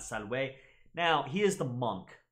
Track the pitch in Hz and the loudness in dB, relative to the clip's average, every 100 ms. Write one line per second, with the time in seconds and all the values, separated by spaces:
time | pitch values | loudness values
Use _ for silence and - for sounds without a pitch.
0 | - 113 101 123 135 - - - - - | -6 -8 -4 -2 -4 -6 -20 -20 -14 0
1 | 170 156 139 165 208 185 143 120 123 95 | 4 4 2 2 2 2 -2 0 -2 -2
2 | 90 - _ | -8 -20 _